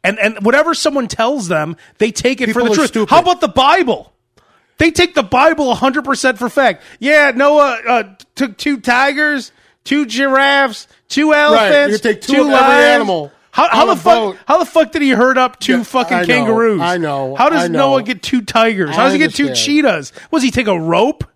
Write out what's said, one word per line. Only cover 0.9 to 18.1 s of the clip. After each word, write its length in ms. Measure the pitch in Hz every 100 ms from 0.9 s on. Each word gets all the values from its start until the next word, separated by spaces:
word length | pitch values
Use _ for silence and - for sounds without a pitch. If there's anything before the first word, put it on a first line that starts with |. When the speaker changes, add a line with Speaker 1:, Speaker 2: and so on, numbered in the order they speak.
| 277 233
Speaker 1:
tells 400 | - 226 285 180
them, 280 | 160 151 170 - _
they 140 | 220
take 280 | - 247 262
it 60 | 240
Speaker 2:
People 160 | 226
Speaker 1:
for 60 | 233
the 60 |
Speaker 2:
are 20 | 202
Speaker 1:
truth. 120 | 285
Speaker 2:
stupid. 200 | 226 214
Speaker 1:
How 120 | 311
about 200 | 349 349
the 60 | 277
Bible? 640 | 247 277 359 285 185 - _ _ _ _ _ _ _
They 140 | 330
take 240 | 320 349 311
the 80 |
Bible 480 | 202 254 320 311 277
a 40 | 233
hundred 300 | 262 269 262
percent 320 | 262 262 214
for 120 | 240
fact. 340 | - 254 175 - -
Yeah, 320 | 254 302 285 240
Noah, 440 | 285 302 277 233 226
uh, 160 | 233 202 190 - -
took 220 | 262 190
two 200 | 294 277
tigers, 720 | 220 247 277 285 302 285 - _ _ _ -
two 200 | 285 262
giraffes, 840 | 226 277 262 277 277 269 214 - _ _
two 220 | - 302
Speaker 2:
Right, 160 | 294 294
you 60 | 226
Speaker 1:
elephants, 460 | 208 190 190 208
Speaker 2:
take 200 | 233 214
two 120 | -
Speaker 1:
two 80 | 285
Speaker 2:
of 60 | 294
every 40 | 262
Speaker 1:
lions. 280 | 269 285 294
Speaker 2:
animal 460 | 240 208 175 143 _ _
Speaker 1:
How, 160 | - 339
how 120 | 226
Speaker 2:
on 60 | 359
Speaker 1:
the 60 |
Speaker 2:
a 20 | -
Speaker 1:
fuck? 180 | 160 320
Speaker 2:
boat. 220 | 214 185 -
Speaker 1:
How 100 | 320
the 80 | 330
fuck 260 | 330 311
did 100 | 330
he 80 | 285
herd 260 | 214 247 254
up 220 | 254 -
two 180 | - 247
Speaker 2:
Yeah, 40 |
Speaker 1:
fucking 340 | 214 262 247 240
Speaker 2:
I 40 |
know, 40 | 226
Speaker 1:
kangaroos? 560 | 247 226 226 233 202
Speaker 2:
I 160 | 170 180
know, 380 | 160 139 135 135
Speaker 1:
How 140 | 269
does 160 | 214 175
Speaker 2:
I 20 |
know. 220 | 175 277
Speaker 1:
Noah 100 | 269
get 200 | 214